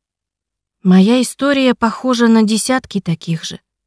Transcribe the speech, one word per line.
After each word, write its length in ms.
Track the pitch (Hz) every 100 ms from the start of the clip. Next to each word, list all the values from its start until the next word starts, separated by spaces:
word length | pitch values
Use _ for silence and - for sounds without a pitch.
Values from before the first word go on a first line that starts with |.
| _ _ _ _ _ _ _ _
"Моя 400 | 190 185 196 254
история 520 | 240 - 277 269 262
похожа 520 | 240 226 - 254 240 233
на 160 | 226
десятки 580 | 214 220 - 262 - 196
таких 440 | - 165 - 160
же", 160 | - - _ _